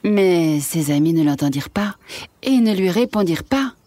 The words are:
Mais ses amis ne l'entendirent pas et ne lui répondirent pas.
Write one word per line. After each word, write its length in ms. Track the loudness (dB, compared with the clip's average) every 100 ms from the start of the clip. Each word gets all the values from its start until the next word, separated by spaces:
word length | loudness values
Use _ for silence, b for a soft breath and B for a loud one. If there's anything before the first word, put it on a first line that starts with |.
Mais 580 | 0 2 2 2 2 0
ses 300 | -2 -4 0
amis 200 | 0 2
ne 120 | 2
l'entendirent 460 | 0 0 -2 -2 -6
pas 280 | -4 -6 -8 B B B _
et 180 | 0 2
ne 140 | 2
lui 160 | 2 0
répondirent 540 | 0 0 0 0 -2
pas. 320 | -2 -2 -2 -8